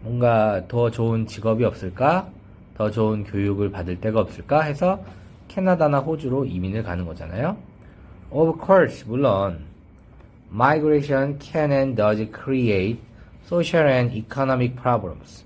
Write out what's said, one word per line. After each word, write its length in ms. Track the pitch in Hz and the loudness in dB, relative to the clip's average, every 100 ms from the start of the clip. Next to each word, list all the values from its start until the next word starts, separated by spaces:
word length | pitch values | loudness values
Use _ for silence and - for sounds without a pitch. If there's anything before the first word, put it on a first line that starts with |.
뭔가 640 | 113 120 120 113 107 98 90 | -6 0 2 4 2 0 -4
더 220 | 120 117 | 0 0
좋은 360 | 113 113 113 110 | 0 0 0 -4
직업이 400 | - 110 110 113 | -4 -2 2 0
없을까? 640 | - 92 92 131 180 - - - - - - | -2 -12 0 2 2 -2 -16 -20 -20 -20 -4
더 140 | 107 | -2
좋은 320 | 107 110 107 | 0 0 0
교육을 480 | 104 101 101 101 101 | -4 -2 -2 0 -2
받을 280 | 101 87 90 | -4 -6 -4
데가 220 | 107 110 | 0 0
없을까? 400 | 98 - - 147 | 0 -6 0 0
해서 420 | 156 147 180 196 - - - - - | 0 0 0 -2 -8 -18 -20 -20 -12
캐나다나 520 | - 185 180 156 143 | -4 0 2 2 2
호주로 460 | 151 160 135 131 123 | 0 -4 -2 -2 -2
이민을 380 | 90 92 107 | -4 -4 -4
가는 220 | 101 87 87 | -4 -6 -6
거잖아요. 520 | 80 82 90 151 214 - - - - - - - | -10 -10 -4 -4 -4 -12 -20 -20 -20 -20 -20 -8
Of 300 | 135 165 160 | 2 2 2
course, 400 | - 190 139 - - | 4 6 6 0 -6
물론 580 | 120 139 98 98 82 76 - - - - - - - - | 0 2 2 0 -4 -12 -20 -20 -20 -20 -20 -20 -20 -12
migration 840 | 98 131 156 151 151 143 135 139 147 | 2 4 4 4 2 2 0 0 -4
can 300 | - 165 151 | -6 -2 0
and 240 | 139 135 117 | 2 0 2
does 300 | 104 107 110 | 2 2 -4
create 720 | - - 131 120 98 95 123 - - - - - | -8 -4 0 2 2 0 -4 -10 -20 -20 -20 -4
social 440 | 175 165 170 151 | -2 0 2 4
and 260 | 127 120 107 | 4 0 -2
economic 600 | 110 139 135 131 123 127 | -8 -4 0 0 0 -2
problems. 680 | 127 120 92 78 - - | -2 -2 -2 -12 -18 -20